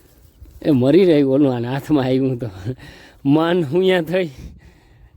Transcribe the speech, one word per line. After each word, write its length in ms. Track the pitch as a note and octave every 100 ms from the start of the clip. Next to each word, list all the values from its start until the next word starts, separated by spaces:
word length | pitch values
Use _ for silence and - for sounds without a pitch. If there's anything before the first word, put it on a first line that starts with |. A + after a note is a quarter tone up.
| _ _ _ - - -
એ 80 | E3
મરી 340 | C3 C3 E3+
રહ્યું 280 | F3+ D3 C3+
ઓલું 220 | C3+ C#3 A#2+
આના 140 | A#2+
હાથમાં 340 | C3+ - D3
આવ્યું 340 | B2+ C3 C3 A#2+
તો. 80 | A#2 G2 G2+ C3 - - - _
માન 400 | C#3 D#3 E3 F3+
હુંયા 380 | C#3 F3 F#3 F3+
થઈ 280 | D#3 F#3 E3 B2+ - - - _ _ _ -